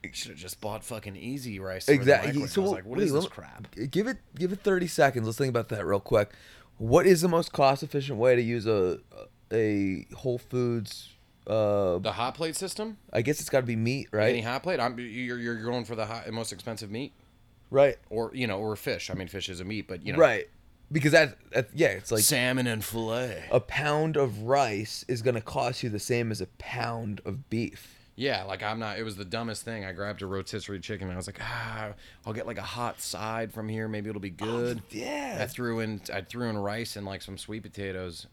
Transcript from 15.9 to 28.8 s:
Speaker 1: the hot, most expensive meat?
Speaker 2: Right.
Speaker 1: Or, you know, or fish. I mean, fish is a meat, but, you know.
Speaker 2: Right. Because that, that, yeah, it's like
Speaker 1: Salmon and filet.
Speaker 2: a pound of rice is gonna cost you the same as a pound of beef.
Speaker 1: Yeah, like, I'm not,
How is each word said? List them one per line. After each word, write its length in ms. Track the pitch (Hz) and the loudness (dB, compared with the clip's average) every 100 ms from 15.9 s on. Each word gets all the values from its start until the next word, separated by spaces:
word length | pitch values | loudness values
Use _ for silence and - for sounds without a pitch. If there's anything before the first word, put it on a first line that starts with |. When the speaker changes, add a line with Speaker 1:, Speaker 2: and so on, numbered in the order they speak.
| 117 | -4
Speaker 1:
the 80 | |
hot, 260 | 107 113 80 | -4 -6 -6
most 180 | 113 113 | -6 -6
expensive 380 | 95 - 110 107 | -8 -8 -8 -6
meat? 240 | 110 143 _ _ _ - _ _ | -8 -8 _ _ _ -20 _ _
Speaker 2:
Right. 260 | 131 139 - - | 6 6 6 -6
Speaker 1:
Or, 200 | 110 113 | -4 -4
you 120 | 131 120 | -2 -2
know, 120 | 98 | 0
or 180 | 110 104 | -2 -4
fish. 320 | - 98 - | -4 -4 -4
I 60 | |
mean, 140 | 92 90 | -6 -6
fish 200 | 98 90 | -6 -8
is 120 | 87 | -8
a 40 | |
meat, 240 | 92 107 - | -6 -6 -6
but, 160 | 90 | -8
you 80 | 104 | -2
know. 60 | 92 | 6
Speaker 2:
Right. 320 | 151 107 - - - - - | 6 6 -4 -14 -20 -20 -4
Because 220 | 147 143 | 2 6
that, 240 | 160 147 - - | 8 6 0 -2
that, 160 | 117 120 | -2 -2
yeah, 140 | 135 151 | 2 2
it's 220 | 98 - | 2 -2
like 120 | 113 | 4
Speaker 1:
Salmon 440 | 101 135 127 131 123 | 4 4 2 2 0
and 160 | 110 | -2
filet. 600 | 104 113 110 117 127 90 - | -4 -4 -2 -2 -4 -6 2
Speaker 2:
a 80 | 127 | 2
pound 560 | - - 147 151 160 156 | 2 -2 0 2 2 2
of 260 | 135 101 | 2 0
rice 600 | 113 139 127 104 107 - - | 2 4 4 0 -4 -8 -4
is 140 | 120 | 0
gonna 220 | 117 117 | 2 0
cost 400 | - 139 123 120 | -2 -2 -2 -2
you 80 | 120 | -4
the 80 | 104 | -4
same 320 | - 120 117 | 0 0 0
as 100 | 104 | -2
a 60 | 92 _ | -6 _
pound 640 | - 123 117 117 110 98 - | -10 -4 -4 -4 -6 -6 -6
of 240 | 101 - | -8 -4
beef. 440 | 113 113 - - - - - | -4 -4 -8 -20 -20 -20 -4
Speaker 1:
Yeah, 280 | 135 104 | -2 -2
like, 180 | 95 95 | -4 -4
I'm 160 | 107 | -4
not, 200 | 110 | -4